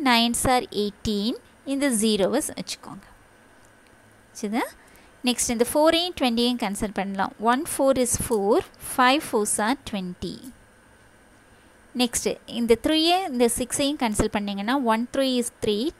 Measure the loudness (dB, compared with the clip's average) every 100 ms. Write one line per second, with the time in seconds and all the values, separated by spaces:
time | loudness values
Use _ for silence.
0 | 2 4 2 0 2 2 0 -4 -4 -4
1 | -4 -2 -2 -4 -12 _ -6 0 0 2
2 | 2 2 2 0 -4 -10 -12 -12 -14 -18
3 | -20 -20 -20 _ _ -20 -20 -20 _ -20
4 | -20 _ _ -10 -4 -4 -4 -8 -20 -20
5 | -20 -6 -2 0 -2 0 2 4 4 4
6 | -2 -2 0 2 0 0 -4 -4 -4 -4
7 | -4 -4 -4 0 0 0 -2 0 2 4
8 | 2 -2 -2 0 2 2 0 -14 -8 2
9 | 4 4 0 -2 0 -2 -2 -2 -4 -8
10 | -8 -8 -10 -10 -16 -20 -20 _ _ _
11 | -20 _ _ _ _ -20 _ _ -12 -2
12 | -2 0 -4 -6 -8 -6 2 2 4 2
13 | 4 2 0 0 2 2 -4 -2 -2 0
14 | -2 0 -2 -2 -4 -4 -2 0 2 0
15 | 0 -2 0 0 -2 -4 -2 0 -2 -4